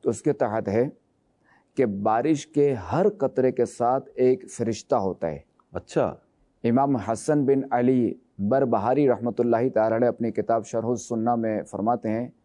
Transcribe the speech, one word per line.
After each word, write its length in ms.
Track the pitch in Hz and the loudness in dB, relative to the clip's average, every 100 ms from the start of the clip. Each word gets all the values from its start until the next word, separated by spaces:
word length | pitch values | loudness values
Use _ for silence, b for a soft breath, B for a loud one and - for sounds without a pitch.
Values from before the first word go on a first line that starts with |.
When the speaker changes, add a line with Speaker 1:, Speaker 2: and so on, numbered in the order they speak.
Speaker 1:
تو 100 | 143 | -2
اس 120 | 113 | -2
کے 100 | - | -2
تحت 360 | - 120 107 98 | 0 0 0 0
ہے 200 | 104 131 - _ _ _ _ b b b - | 0 0 -4 _ _ _ _ b b b -2
کہ 60 | 123 | -2
بارش 600 | 98 104 110 139 151 - | 0 0 0 2 0 -2
کے 280 | 143 143 | 2 2
ہر 320 | 123 92 139 202 | 0 -2 0 0
قطرے 440 | 208 143 - 127 | 0 -2 2 0
کے 120 | 123 | 2
ساتھ 460 | 117 - 120 131 127 | -2 0 0 0 -4
ایک 360 | - 127 127 110 | 0 2 2 -4
فرشتہ 440 | - 113 107 - | -6 -4 -4 -2
ہوتا 360 | 123 98 87 82 | 0 0 -4 -6
ہے۔ 80 | 73 - _ _ | -6 -14 _ _
Speaker 2:
اچھا۔ 420 | 80 - - 113 - _ _ _ _ | -14 -6 -2 -2 -4 _ _ _ _
Speaker 1:
امام 320 | - 120 139 131 | 0 2 2 0
حسن 480 | 98 113 - 151 | -2 -4 0 0
بن 160 | 135 135 131 | 2 2 0
علی 440 | 123 123 131 113 - _ - | 0 2 2 0 -4 _ -6
بربہاری 720 | 101 135 131 113 107 135 143 | 0 2 2 0 0 2 2
رحمۃ 220 | 110 117 107 | 2 -2 -2
اللہ 180 | 120 113 127 | 0 2 2
تعالی 240 | 110 110 113 | 0 0 2
نے 80 | 120 | 0
اپنی 240 | - 117 | 0 -4
کتاب 360 | 107 101 113 107 | -4 -2 -2 -2
شرح 200 | 117 113 | -6 -2
السنہ 480 | 120 - 117 113 | -4 -4 -4 -2
میں 280 | 113 113 107 | -2 -2 -4
فرماتے 460 | - 101 107 120 113 | -6 -6 -2 -2 -2
ہیں 200 | 113 123 _ | -6 -6 _